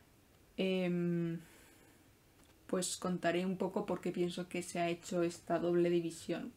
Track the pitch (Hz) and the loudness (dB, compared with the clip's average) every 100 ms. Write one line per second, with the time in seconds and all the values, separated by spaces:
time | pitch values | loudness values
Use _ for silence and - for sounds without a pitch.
0 | - - - - - - 190 185 180 175 | -20 -20 -20 -20 -10 -2 0 2 2 2
1 | 175 170 170 170 - - - - - - | 2 2 0 -2 -8 -20 -20 -20 -20 -20
2 | - - - - - - - 185 180 - | -20 -20 -20 -20 -20 -20 -2 -2 -2 -2
3 | 185 175 170 175 185 180 185 208 - 180 | -2 0 2 2 0 0 -2 -2 -2 -2
4 | 180 175 175 175 180 180 180 175 170 170 | -2 -2 -2 -2 -6 -6 -4 -2 0 -2
5 | - 180 170 175 - 165 175 175 175 175 | -2 0 0 -2 -2 0 2 4 4 4
6 | 165 - - 165 - | 0 -4 -6 -6 -6